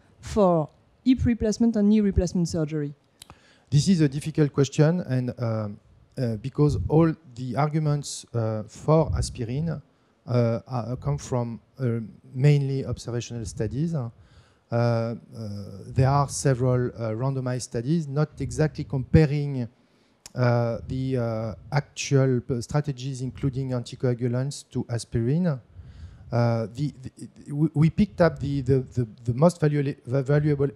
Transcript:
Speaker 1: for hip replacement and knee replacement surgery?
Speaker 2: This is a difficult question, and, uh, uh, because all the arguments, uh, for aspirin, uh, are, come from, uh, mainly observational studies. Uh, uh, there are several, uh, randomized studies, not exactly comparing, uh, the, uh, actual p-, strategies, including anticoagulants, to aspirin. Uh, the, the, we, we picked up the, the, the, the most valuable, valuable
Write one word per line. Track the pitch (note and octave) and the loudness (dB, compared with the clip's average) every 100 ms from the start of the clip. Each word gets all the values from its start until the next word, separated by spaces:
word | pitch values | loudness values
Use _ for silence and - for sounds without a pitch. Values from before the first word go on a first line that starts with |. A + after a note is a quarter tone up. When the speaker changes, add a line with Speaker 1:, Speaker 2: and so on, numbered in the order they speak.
| _ _ | _ _
Speaker 1:
for | - A3+ F#3 E3 D3+ _ _ _ | -4 2 4 4 0 _ _ _
hip | B3+ B3+ | 0 2
replacement | B3 A3+ A3 G3+ A#3 G#3+ | 2 0 -2 2 2 4
and | G3+ | 4
knee | G#3+ | 4
replacement | G3+ F#3+ F3 F#3 E3+ | 4 2 0 -2 -2
surgery? | E3+ D3+ D#3 C#3+ - _ _ - - _ _ - | -2 -2 -4 -6 -10 _ _ -20 -20 _ _ 0
Speaker 2:
This | C#3+ C3+ | 2 4
is | F3 | 4
a | D3 | 4
difficult | D3 D#3 D#3 D3 | 2 -4 0 0
question, | - C3+ - D3+ F3+ | 2 0 4 4 2
and, | - B2+ B2 - | -2 -2 -2 -4
uh, | A#2 A2 G#2 G#2 _ _ _ - | -4 -2 -4 -10 _ _ _ -4
uh, | A#2 G#2+ | -4 -4
because | C#3 - D3 - - | -6 2 2 2 2
all | D#3 E3 - - A#2+ | 4 4 0 -12 -12
the | B2+ | -6
arguments, | A#2 D3+ D#3 D3+ D3 - - - | -2 0 0 0 -2 -4 -14 -6
uh, | A#2 A2 G#2+ | -4 -2 -4
for | G2+ - - D#3+ D3 B2+ | -8 -6 2 4 4 0
aspirin, | A2 - A2+ C3+ E3 D#3 _ _ _ _ - | -2 -4 -6 -4 -4 -6 _ _ _ _ -2
uh, | B2 A#2 A#2 - | 2 2 0 -4
are, | B2+ A2 B2+ | -6 -6 -6
come | C#3+ C#3+ | -4 -4
from, | - B2+ A#2+ A2 _ - | -2 -2 -2 -8 _ -4
uh, | B2+ A#2 A2 - - | -2 -2 -6 -16 -12
mainly | B2+ D3 C#3+ C3+ C3+ | 2 4 4 2 -4
observational | B2 A#2+ - A#2+ - A#2 | -4 -8 -6 -6 -6 -10
studies. | A2 - G#2+ B2 E3+ | -10 -6 -4 -2 -4
Uh, | D#3+ A2+ - _ - _ _ - | -4 -6 -10 _ -20 _ _ -4
uh, | A#2 A#2+ A#2 A2+ A#2 - A#2+ G#2+ G2+ G2 G2 - | 0 2 2 -2 -6 -14 -14 -12 -10 -12 -16 -4
there | B2 C3 | 2 4
are | C#3+ C#3 | 4 0
several, | - C#3+ B2 B2+ B2 B2 A2+ | 0 0 2 2 2 -2 -4
uh, | A2+ | -6
randomized | A2 C3 C3 B2+ B2+ | -4 -4 -4 -4 -6
studies, | - A#2+ B2 E3+ C#3+ | -6 -6 -2 -2 0
not | C#3 D#3 - | -2 -2 -4
exactly | B2+ B2 D3+ D#3+ | -6 0 -2 -2
comparing, | - C#3 A#2+ D#3+ D3 D3 C#3+ C3 A2+ _ _ _ _ _ - | -6 -6 4 4 4 2 -2 -4 -6 _ _ _ _ _ -12
uh, | B2+ B2 A#2+ A#2 A#2 - | 0 2 2 0 -4 -6
the, | C3 C3 B2+ | -6 -4 -2
uh, | A#2 A2 A2+ F2 - | -2 -4 -6 -10 -4
actual | C#3+ - - - C#3 C3 B2 | -4 -4 -12 0 4 4 2
p-, | - A#2+ | -2 -6
strategies, | - D3 D3 B2 C3+ B2 | -2 -4 -2 -8 -8 -8
including | B2+ - C#3 B2+ C3 | -8 -4 -4 -4 -4
anticoagulants, | B2+ A#2 A#2+ B2+ A#2 B2 B2 C#3 - - | -6 -6 -4 -2 -2 -2 -2 -4 -8 -8
to | B2 - | -6 -4
aspirin. | A#2 - A#2+ A#2 D#3+ F3+ | -6 -4 -2 0 0 0
Uh, | B2+ _ - - - - - - A#2+ A#2+ A#2 A2 | -2 _ -20 -20 -18 -20 -18 -4 0 2 0 -4
the, | B2 D3+ C3 | -4 -6 -6
the, | B2+ - A#2 A2+ - | -18 -16 -20 -18 -8
we, | C#3+ D#3+ | 0 0
we | D3 D#3+ | 4 2
picked | - G#3 - | 4 0 4
up | E3 D3 | 2 2
the, | C#3+ C#3+ | -4 -2
the, | B2+ C3+ | 2 2
the, | C3 B2 A2 - | 2 -4 -4 -4
the | - | -4
most | A#2+ F3 - | 4 4 4
valuable, | D3+ D3 C#3 - - | 0 2 -2 -4 -2
valuable | C3+ B2+ D3 D3+ C#3 C#3 | -2 2 2 4 2 0